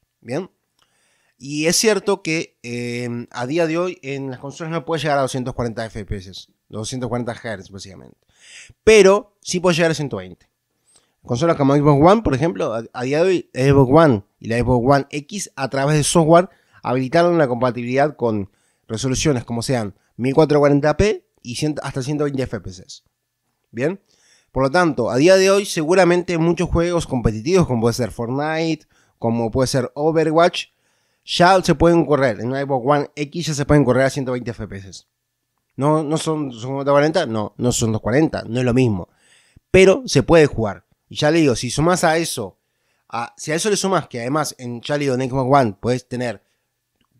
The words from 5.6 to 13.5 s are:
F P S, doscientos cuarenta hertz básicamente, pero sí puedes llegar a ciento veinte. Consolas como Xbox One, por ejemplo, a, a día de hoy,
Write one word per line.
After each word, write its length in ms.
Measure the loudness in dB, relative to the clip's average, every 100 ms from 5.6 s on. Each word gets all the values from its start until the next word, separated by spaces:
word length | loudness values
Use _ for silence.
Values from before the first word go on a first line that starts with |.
| -8 -8
F 200 | -10 -10
P 120 | -10 -10
S, 300 | -12 -20 -20 _ _
doscientos 400 | -12 -10 -8 -6
cuarenta 260 | -6 -6 -10
hertz 280 | -12 -14 -14
básicamente, 480 | -20 -20 -20 -20 _ _ _ -20 -20 -20 _
pero 520 | 4 8 8 6 0 _
sí 180 | -8 -2
puedes 200 | 0 2
llegar 120 | 0
a 40 |
ciento 240 | -2 -6 -8
veinte. 300 | -12 -20 _ _ _ _ _ _ _ _
Consolas 320 | -6 -2 0 2
como 180 | 2
Xbox 260 | 4 4 6 6
One, 140 | 4
por 120 | 2
ejemplo, 380 | -2 -2 -4 -6
a, 120 | -6 -10
a 100 | -8
día 220 | -4 0
de 40 | 2
hoy, 220 | 0 -4